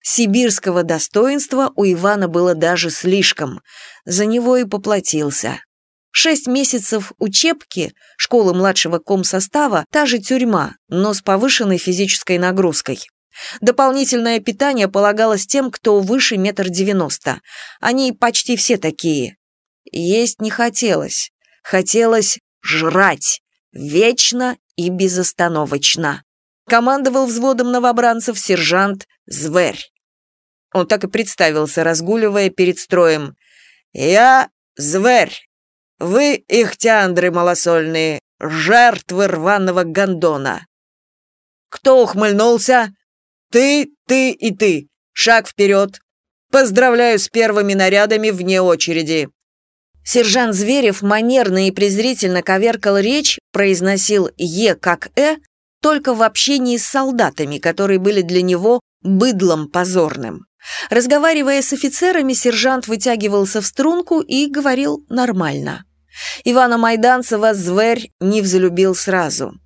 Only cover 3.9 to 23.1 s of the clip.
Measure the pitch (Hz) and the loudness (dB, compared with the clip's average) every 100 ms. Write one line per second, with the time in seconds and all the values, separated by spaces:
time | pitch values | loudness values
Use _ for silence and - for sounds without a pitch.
3.9 | - - 180 208 240 240 254 214 208 202 | -20 -6 -2 0 0 2 0 0 -6 -2
4.9 | 202 - 156 147 139 110 127 _ _ _ | -2 -2 -2 -2 -4 -6 -8 _ _ _
5.9 | _ _ - 330 302 254 254 269 247 - | _ _ -2 0 0 -2 -2 -2 -2 -2
6.9 | 220 196 - 214 196 330 311 _ 185 156 | -4 -6 -8 -4 0 0 -2 _ -8 -8
7.9 | _ _ - - 240 196 180 196 185 170 | _ _ -10 0 2 2 2 0 0 -2
8.9 | 165 - 196 180 190 - 294 285 185 151 | -4 -2 -2 0 -2 -2 -2 0 -2 0
9.9 | 302 285 233 196 262 247 185 143 - _ | -2 0 -2 -2 0 0 0 -2 -10 _
10.9 | 175 208 202 - 190 262 - 208 180 - | -2 -2 -2 0 0 2 0 0 0 -2
11.9 | 180 202 - - 180 180 185 185 151 - | -2 -2 -2 -2 -2 0 0 0 -2 -6
12.9 | 131 - _ _ - - - 220 247 269 | -10 -12 _ _ -18 -16 0 0 4 2
13.9 | 269 269 247 233 226 208 208 285 254 196 | 2 0 0 0 -2 -4 -2 -2 0 0
14.9 | 196 208 208 226 202 - 277 262 - 226 | 2 0 2 0 0 -2 -2 -2 -4 0
15.9 | 202 190 254 - 208 196 202 185 175 196 | 2 2 0 0 0 -2 -2 -4 -2 -2
16.9 | 196 151 - - - _ - - - - | 0 -2 -4 -4 -8 _ -20 -20 -6 -2
17.9 | 254 262 - 240 233 - 233 - 240 160 | 0 -2 0 0 0 -2 -2 0 0 -2
18.9 | 151 170 147 123 _ _ _ _ _ _ | -4 -2 -2 -4 _ _ _ _ _ _
19.9 | - 170 214 233 - 220 - 233 - 240 | -6 0 0 0 -4 -8 -2 -2 -2 -2
20.9 | 156 147 - - _ _ _ - 190 - | -2 -2 -8 -8 _ _ _ -4 -2 0
21.9 | 214 233 220 196 - _ _ - 156 160 | 2 2 2 0 -4 _ _ -4 -2 0
22.9 | 180 196 | 2 2